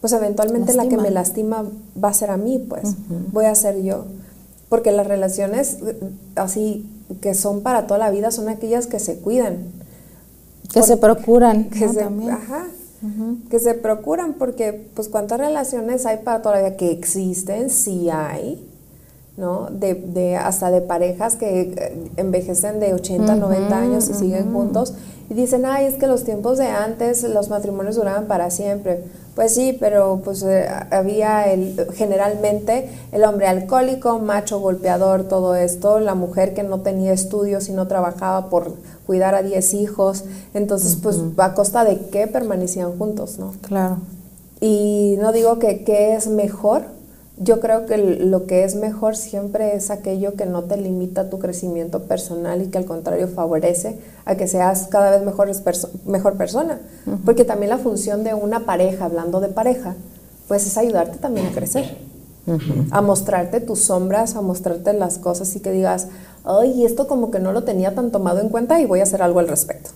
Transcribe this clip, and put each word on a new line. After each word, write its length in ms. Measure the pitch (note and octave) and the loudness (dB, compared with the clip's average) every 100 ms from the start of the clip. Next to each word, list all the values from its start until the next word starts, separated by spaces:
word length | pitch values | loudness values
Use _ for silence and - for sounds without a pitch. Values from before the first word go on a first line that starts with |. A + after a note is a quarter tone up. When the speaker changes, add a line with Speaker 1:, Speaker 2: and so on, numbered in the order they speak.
Speaker 1:
pues 100 | - | 2
eventualmente 600 | A#3 G#3 G#3 G#3+ A#3 - | 0 0 0 0 2 2
la 100 | B3+ | 2
que 140 | B3 A#3+ | 2 2
me 120 | G#3 | 2
Speaker 2:
Lastima. 520 | F#3+ F3+ - G#3+ A3 | 2 0 -2 -2 -2
Speaker 1:
lastima 160 | G#3 G#3 - F#3 | -6 -10 -14 -2
va 60 | G3+ | 0
a 40 | |
ser 160 | G#3 G#3 | 0 0
a 60 | F#3+ | -2
mí, 220 | G#3+ C4 | 0 -2
pues, 300 | C4 - G#3 | -4 -6 -4
Speaker 2:
Ujú. 420 | F#3+ - E3+ F#3 | -6 -6 -6 -2
Speaker 1:
voy 140 | G#3 A3 | 2 4
a 100 | G#3+ | 4
ser 260 | G#3+ G3 | 2 0
yo. 220 | F#3+ G3 - - - - - - - | -2 -4 -6 -14 -18 -20 -20 -20 0
Porque 240 | A3+ A3+ | 2 4
las 160 | G3+ G3 | 2 2
relaciones, 720 | G3 F#3+ F#3+ G3 A3+ C#4 - | 0 0 0 -2 0 -2 -4
eh, 160 | G#3+ A3 G3 - - - | -8 -8 -10 -12 -10 -4
así 540 | F#3+ G#3+ G#3+ G#3 G#3 - - F#3 | -4 -2 -2 -4 -8 -16 -16 -6
que 120 | G3+ F#3+ | -4 0
son 260 | G3+ G3+ | 0 -2
para 260 | A3 B3 - | 0 0 2
toda 120 | G3+ | 0
la 120 | A3 | 2
vida 200 | G3+ A3 | 0 -2
son 180 | A#3 G#3+ | -2 -6
aquellas 360 | G#3+ A3+ A#3 A#3+ | -6 -2 -2 -2
que 140 | G#3 | -4
se 160 | F#3+ - | -6 -6
cuidan. 400 | G3 A#3+ A3 F3+ - - - - - - - - - - - | 0 0 0 -2 -10 -14 -18 -20 -20 -20 -20 -20 -20 -20 -2
Speaker 2:
Que 100 | A3+ | 2
se 140 | A3 A#3 | 6 6
Speaker 1:
Por-, 180 | G#3+ A3 | 6 6
Speaker 2:
procuran, 540 | A3+ A#3+ A#3+ G#3+ G#3 | 6 8 8 6 0
Speaker 1:
que 180 | G#3+ A3 | 0 0
Speaker 2:
¿no? 60 | |
Speaker 1:
se, 60 | A3+ | 2
Speaker 2:
También. 300 | G#3 G#3 A3+ | -2 -4 -4
Speaker 1:
ajá, 360 | A#3 A3 C#4 F4+ E4+ - - | -6 -6 -10 -10 -14 -20 -12
Speaker 2:
Ujú. 360 | G#3+ G#3 A3 A#3+ - | -8 -6 -6 -6 -2
Speaker 1:
que 100 | A#3 | 0
se 140 | A#3 | 2
procuran, 600 | A#3 A3 G#3+ C#4+ E4 E4+ | 0 0 -2 0 -2 -2
porque, 400 | - B3+ - A3 G#3 - | -2 -4 -2 -4 -4 -12
pues, 140 | - G#3+ | -10 -4
¿cuántas 320 | A3 G#3 A#3 | -4 -2 -2
relaciones 640 | C#4+ D4+ C#4 B3 A3 B3 B3 | 0 -2 -2 -4 -2 -2 -2
hay 120 | G#3+ | -2
para 240 | B3 A3+ | -2 -2
toda 140 | A3 G3+ | 2 2
la 60 | G3 | 2
vida? 80 | F#3+ | 0
Que 140 | F3 | -2
existen, 760 | E3+ - G3 F#3 F3+ - G#3 C4 | 0 -4 -2 -2 -4 -4 -4 -2
sí 400 | - - F#3 E3+ | 0 0 -2 -2
hay, 580 | D#3 D3+ - A#2 - - - - - - - - - | -2 -4 -6 -8 -10 -14 -20 -20 -20 -20 -20 -20 -8
¿no? 300 | F3+ F#3 A3+ | -6 -4 -6
De, 220 | G3 G3 F#3 | -4 -2 -2
de, 400 | F#3 F3+ F3+ F3+ | -4 -2 0 0
hasta 340 | - F#3 F3+ | 0 0 2
de 120 | F3+ | 2
parejas 540 | F3+ F3 F3 F3+ A3 A#3 | 2 0 0 0 -2 -2
que, 240 | A3 F#3 | 0 0
eh, 500 | F3+ - - - E3 - | -2 -4 -6 -8 -10 -6
envejecen 640 | F#3+ F#3 F#3 F3 G#3 G#3+ | -2 0 0 -2 -2 0
de 120 | G#3 | 0
ochenta, 400 | F#3 F#3 F#3 G#3+ | 0 -2 0 2
Speaker 2:
Ujú, 80 | G#3+ | 2
Speaker 1:
noventa 380 | G3+ F#3+ G3+ G3+ | 2 0 2 0
años 300 | A#3+ A#3+ A#3 | 2 0 0
y 40 | |
siguen 360 | G3+ F#3 F#3 G3+ | 0 0 0 0
Speaker 2:
ujú. 80 | A#3 | 0
Speaker 1:
juntos, 340 | A3+ G#3+ B3+ - - - - | 0 0 -2 -6 -16 -18 -8
y 40 | |
dicen, 320 | A3 B3 B3+ C4 | -2 0 2 2
"Ay, 200 | C#4 C#4 | 0 0
es 80 | C4+ | 2
que 120 | C4+ | 2
los 180 | B3 A#3+ | 2 0
tiempos 320 | G#3 G#3+ C4 | -4 0 0
de 100 | C4 | 0
antes, 560 | G#3 G#3+ A3+ A#3+ A#3+ | 0 -2 -2 0 0
los 260 | A#3+ G#3+ G3+ | 0 0 0
matrimonios 460 | G#3 G3+ G3 G3 A3 | -2 -4 -4 -2 0
duraban 300 | G3+ G3 G#3 | 0 -2 0
para 240 | G3 F3 | 0 0
siempre". 500 | F3 G3+ G3+ G3+ F3 F3 - - | -2 -2 -2 -2 -4 -4 -16 -12
Pues 200 | - A3+ | 0 2
sí, 220 | A#3+ C4 B3+ | 2 0 2
pero, 400 | G#3+ G#3 G3 F#3+ F#3+ | 2 4 4 2 -2
pues, 180 | F#3+ | -4
eh, 240 | F#3+ F#3+ - - - | 2 2 2 -4 -2
había 580 | G3 F#3+ G#3 G#3+ G#3+ G#3 | 0 2 2 2 2 4
el, 340 | F#3+ F#3+ F#3+ E3+ | 2 0 -2 -4
generalmente 960 | F#3 G#3+ G3 G3+ G#3 G#3 G#3 G#3 A#3+ C4 - - | -2 0 2 0 2 0 0 0 -2 -2 -12 -6
el 100 | G#3 | 4
hombre 240 | G#3+ G3+ F#3+ | 4 6 2
alcohólico, 720 | F#3 F#3+ B3+ C4 C4 B3 A#3 | 2 2 2 2 0 0 0
macho 400 | G#3+ G#3 G#3 G3+ | 0 -2 -2 -2
golpeador, 640 | G3 F#3 F#3 F3+ F#3+ F#3+ F#3+ | 0 0 0 2 4 2 2
todo 260 | F#3+ F#3 F3+ | 0 2 2
esto, 460 | F3 F3+ G3+ G#3+ | 0 0 4 4
la 140 | G#3+ F#3 | 4 0
mujer 380 | F3 F#3 F#3+ | -2 0 0
que 100 | F#3+ | 0
no 180 | G3+ F#3+ | -4 -2
tenía 320 | G3 F#3+ F#3+ | -2 0 2
estudios 560 | F#3+ F#3+ G#3 G3+ G3 G3 | 2 0 -2 0 -2 -2
y 20 | |
no 160 | F#3+ F#3 | -4 0
trabajaba 600 | G3 F3+ F3+ F#3+ F#3+ F#3 | 0 0 -2 -2 -2 2
por 240 | F3 F3 E3+ - - - | 0 0 -10 -16 -18 -2
cuidar 260 | F#3 F#3+ | 2 4
a 80 | G3 | 2
diez 320 | G3 F#3+ F#3 | 2 0 0
hijos, 520 | G3+ G#3 G#3 G3 G3 G3 - - | 0 -2 2 0 0 -10 -14 -10
entonces, 440 | G#3 G#3 G3+ F3+ E3+ | -4 -2 0 2 0
pues, 140 | G#3+ E3+ | 0 0
Speaker 2:
Ujú. 260 | E3 E3 | -2 2
Speaker 1:
¿a 120 | F#3+ | 2
costa 320 | F#3+ G3 A#3+ A3 | 2 0 4 2
de 120 | F#3+ - | 2 -2
qué 160 | G3+ G#3+ | -2 0
permanecían 680 | B3+ A#3 F#3 F3+ F#3+ F3+ F3 | -2 -2 -2 -2 -4 -4 -4
juntos, 420 | G#3+ G#3+ G#3+ - | -4 -4 -8 -10
no? 140 | F#3+ F#3+ | -12 -12
Speaker 2:
Claro. 380 | - G3 F#3 F3+ - - - - - - | -6 -2 0 -2 -6 -16 -20 -20 -20 -2
Speaker 1:
Y 560 | A3 G#3 G#3 G#3 G#3 G3 | 2 4 2 4 4 4
no 100 | G#3+ | 4
digo 280 | A3+ A3+ A#3 | 4 4 4
que, 260 | A3+ G#3 G#3 | 2 0 2
que 280 | G#3 G#3+ A3 | 4 4 2
es 120 | G#3+ | 0
mejor, 560 | G#3+ G3+ - G3+ C4 - - - - - - | 0 0 0 0 0 -2 -16 -20 -20 -20 -6
yo 220 | F#3 A3+ | 2 2
creo 280 | A3+ A3+ A3+ | 4 0 2
que 80 | A3 | 2
l-, 300 | G3 F3 F#3 | 2 2 2
lo 180 | F#3 F#3 | 2 2
que 180 | F#3 | 2
es 120 | F#3+ G#3 | 2 0
mejor 400 | G#3+ G#3+ A3 A3 | -4 -2 -2 -2
siempre 600 | - G3+ G3+ G#3 G#3+ G#3 | -6 -6 -2 0 0 0
es 140 | G3 | -4
aquello 460 | G3+ G3 F#3+ G3 G3+ | -6 -4 -2 -2 -2
que 100 | G3 | -4
no 180 | F3+ F3 | -2 -2
te 120 | G3+ | -4
limita 520 | F#3+ F#3 F3+ G3 F#3+ | -2 -2 -2 -2 -4
tu 80 | F#3+ | -4
crecimiento 640 | F3+ F3 F3+ E3+ E3 F#3+ | -6 -4 -4 -4 -4 -6
personal 580 | F#3 F#3 F#3 E3+ E3+ F3 | -2 -4 -4 -6 -4 -2
y 60 | F#3 | -2
que 100 | F#3 | -4
al 80 | F#3 | -4
contrario 420 | E3 E3 F3 F3+ | -6 -4 -2 -2
favorece 680 | F3+ E3 D#3+ F3 F3 G#3+ A3 - - - | -2 0 2 2 0 -4 -10 -16 -16 -4
a 100 | F#3+ | -2
que 120 | F#3 | 0
seas 400 | F#3 F3+ F#3+ F#3+ | 2 2 2 0
cada 180 | G3+ G3+ | 4 6
vez 140 | G3 | 4
mejores 380 | G3+ G3 G3+ F#3+ | 2 0 0 0
perso-, 260 | F#3+ F3 - F#3 - | -2 -2 -6 -10 -2
mejor 320 | G3 G3 G3 | 2 2 0
persona. 420 | F3 G#3+ D#4+ D4 - - - | -2 -2 -2 -4 -10 -14 -8
Speaker 2:
Ujú. 100 | G3+ F#3 | -2 2
Speaker 1:
Porque 180 | A#3 | 6
también 280 | A#3 G#3 G3+ | 4 4 0
la 80 | B3 | 0
función 440 | B3+ G3+ - G#3 | 0 -2 -2 -2
de 120 | A3 G#3+ | -2 -2
una 300 | G#3 A3+ A3 | -2 -2 -2
pareja, 380 | F3+ F#3 F#3+ F3 | 2 2 2 -2
hablando 340 | E3 E3+ F#3 | -2 -2 0
de 80 | G3 | 0
pareja, 480 | G3 A3+ B3+ F3+ F3+ - - - - - | 0 2 2 -2 -10 -12 -20 -20 -20 -2
pues 200 | G3+ G3+ | -2 0
es 100 | G3+ | 0
ayudarte 400 | A#3 G3+ E3+ - | 2 2 0 -4
también 300 | C#4+ A3 F#3 | -4 -2 -2
a 40 | |
crecer, 460 | - G3 B3+ C4+ - - - - - - | -4 -4 -4 -4 -8 -16 -20 -20 -12 -4
Speaker 2:
Ujú. 400 | E3 D#3 C#3+ - | -2 0 0 2
Speaker 1:
a 100 | G3+ | 2
mostrarte 580 | G3+ F#3+ G3 F#3+ F3 A#3 | 2 2 2 -2 0 -2
tus 200 | A#3 A3 | -2 -2
sombras, 560 | - F#3 F#3 G3+ A3+ A3+ | 0 0 2 0 0 -2
a 60 | |
mostrarte 520 | F#3+ F3+ F#3 E3+ F3+ | -4 -2 -4 -2 0
las 240 | G#3 F#3 - | 0 0 -2
cosas 380 | F3+ F3 F#3+ G3+ | -4 -4 -4 -6
y 60 | |
que 100 | G3 | -2
digas, 360 | F#3+ F#3 F#3 F#3 - - - | 0 0 0 -4 -12 -20 -14
"Ay, 420 | - G3 B3 B3+ A#3 | 2 4 4 4 2
esto 220 | A#3 C#4 | 2 0
como 240 | C4+ A3+ | 2 0
que 80 | G3+ | 0
no 140 | F#3 | 0
lo 100 | G3+ | 0
tenía 320 | - G3 F#3 G3 | 0 0 0 0
tan 160 | A#3+ | -2
tomado 280 | A3 F#3 F3 | 0 0 0
en 80 | G#3+ | 0
cuenta 300 | A3+ A#3 E4 | 0 2 4
y 40 | C4+ | 4
voy 140 | F#3 | 4
a 40 | |
hacer 200 | F#3+ F#3+ | 2 2
algo 160 | F3+ F3 | 2 4
al 80 | E3+ | 2
respecto". 420 | C#3+ - - - | 0 -2 -6 -12